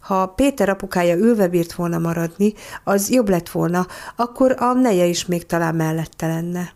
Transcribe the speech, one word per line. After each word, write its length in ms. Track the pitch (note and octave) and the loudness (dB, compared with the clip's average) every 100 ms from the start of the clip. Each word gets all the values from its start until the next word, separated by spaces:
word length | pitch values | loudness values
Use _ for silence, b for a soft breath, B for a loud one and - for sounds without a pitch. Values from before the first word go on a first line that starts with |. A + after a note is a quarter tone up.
Ha 260 | - F#3+ F#3+ | -2 -2 -2
Péter 420 | - C#4 C#4 F#3+ | 2 0 2 -2
apukája 480 | G3 F#3+ - F3 F3 | -2 -4 0 2 4
ülve 320 | A3+ A#3 F#3 | 4 4 2
bírt 240 | F3 E3 | 2 -2
volna 260 | - F3 E3+ | -4 -4 -2
maradni, 540 | E3 E3+ E3 E3 G3+ G#3+ B B | -2 -2 -4 0 0 0 B B
az 260 | - G3 G3 | -2 0 2
jobb 180 | B3 G#3+ | 0 2
lett 200 | F3+ E3+ | 0 0
volna, 380 | E3+ E3 F3 F3+ B B - | -4 0 0 -4 B B -6
akkor 380 | A#3+ A#3+ C4 B3+ | -6 2 2 2
a 140 | A#3+ | 0
neje 320 | B3+ B3+ F#3 | 2 4 4
is 220 | F3 F3 - | 2 0 -2
még 200 | F3 E3+ | -4 -2
talán 280 | E3+ E3 | -2 0
mellette 520 | E3 D#3+ D#3+ D#3+ _ D#3+ | 0 -2 -2 -6 _ -4
lenne. 460 | E3 E3+ F3 F3 | -4 -4 -6 -8